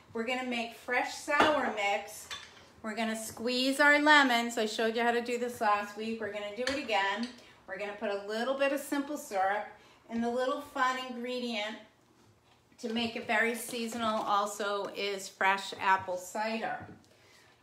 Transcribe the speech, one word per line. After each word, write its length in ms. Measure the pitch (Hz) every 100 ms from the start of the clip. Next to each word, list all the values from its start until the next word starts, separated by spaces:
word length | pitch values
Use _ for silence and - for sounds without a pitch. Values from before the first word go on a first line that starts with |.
| -
We're 100 | 226
gonna 240 | 226 254 254
make 260 | 240 233
fresh 400 | - - 247 311
sour 580 | - - 294 311 294 240 214
mix. 520 | 202 208 - - - - - - - -
We're 140 | 220 214
gonna 200 | 220 220
squeeze 640 | 220 - 226 247 262 269
our 220 | 294 294
lemons. 560 | 294 294 269 233 233 233
I 80 | 220
showed 300 | 220 226 226
you 80 |
how 80 | 233
to 100 | 240
do 160 | 233 240
this 240 | 240 233
last 340 | 220 208 214 220
week. 240 | 220 226
We're 140 | 208
gonna 220 | 208 208 208
do 60 |
it 200 | 254 285
again. 440 | 233 202 196 208 240 - - - -
We're 100 | 190
gonna 160 | 202 202
put 100 | 220
a 160 | 196 196
little 280 | 220 247 269
bit 180 | 277
of 60 | 285
simple 380 | - 285 277 294
syrup, 500 | - 196 190 208 208 - - - -
and 140 | 233
the 80 | 233
little 300 | 247 262 285
fun 360 | - 277 254 254 254
ingredient 680 | 233 247 247 240 220 214 226 - _ _ _ - _ _ _ _ -
to 120 | 233
make 240 | 226 233 240
it 120 | -
very 260 | 214 226
seasonal 680 | 240 - 247 226 233 226 220
also 680 | - 202 208 208 202 202 190 -
is 340 | 202 196 196
fresh 460 | - 190 196 - -
apple 380 | 190 190 190 180
cider. 600 | - 220 220 226 185 - - - - - - - - _